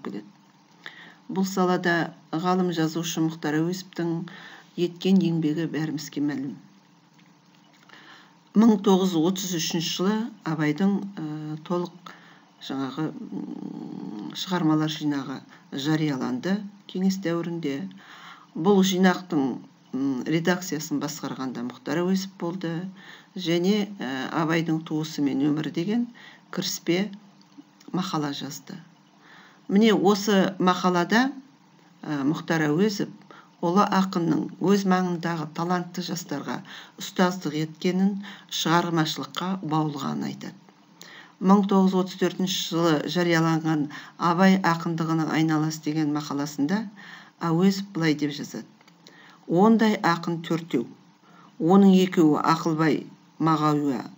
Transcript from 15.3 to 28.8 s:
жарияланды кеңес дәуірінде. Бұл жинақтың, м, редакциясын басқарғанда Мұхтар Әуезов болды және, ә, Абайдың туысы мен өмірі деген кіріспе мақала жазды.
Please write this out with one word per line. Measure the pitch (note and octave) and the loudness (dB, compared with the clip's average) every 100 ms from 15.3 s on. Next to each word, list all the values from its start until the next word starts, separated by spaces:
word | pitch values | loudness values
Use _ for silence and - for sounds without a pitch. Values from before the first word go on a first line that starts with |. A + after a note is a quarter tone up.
| C3 - - - | -10 -14 -20 -14
жарияланды | C#3+ C#3+ D#3 D3+ C3 A#2+ B2 E3+ G3+ G3+ - - | -6 -2 0 0 -2 -4 -4 -2 -4 -4 -16 -10
кеңес | F#3 F#3+ F#3+ | -2 0 0
дәуірінде. | E3 E3+ E3+ E3+ D3 C#3 F#3+ - - - - - - - | -2 -4 -4 -4 -4 -6 -8 -14 -20 -20 -20 -20 -14 0
Бұл | E3+ G3 | 4 6
жинақтың, | F#3+ F3+ F#3 F3 - D#3 C3 F#2+ - _ _ | 4 4 4 4 0 0 0 -2 -10 _ _
м, | C3 C#3 B2+ - | -4 -2 -2 -2
редакциясын | E3 E3+ F3 - D3+ - C#3+ | 0 0 -2 -4 -8 -4 -4
басқарғанда | C#3+ - C3+ B2 C3 A#2 B2 | -6 -8 -10 -8 -8 -8 -8
Мұхтар | - C#3 D#3 | -10 -6 -2
Әуезов | F3+ F#3+ F#3+ - | 0 0 -2 -6
болды | E3+ E3+ E3 E3 F#3+ - - - - F#3 | -6 -6 -6 -6 -8 -12 -20 -20 -18 -8
және, | E3+ F3 F3+ G#3 G3+ - | -2 2 2 2 -2 -6
ә, | B2 C3 C3 D#3 | -8 -6 -4 -2
Абайдың | D#3+ E3 E3 D#3+ | 0 0 0 -2
туысы | D#3+ D#3 D#3 - | -2 -4 -4 -2
мен | C#3+ C3 | -2 2
өмірі | D3 D3 C#3 | 0 0 -2
деген | E3+ F#3 A#3+ A#3+ - - - _ | -4 -2 -2 -2 -8 -20 -20 _
кіріспе | - - - - F3 G#3+ - - - _ - - _ - | -8 -6 -4 0 0 -2 -6 -20 -20 _ -20 -20 _ -6
мақала | F3 F#3 D#3+ D3 C#3 | -4 -4 -4 -4 -6
жазды. | C3+ D3+ - E3 | -10 -12 -14 -18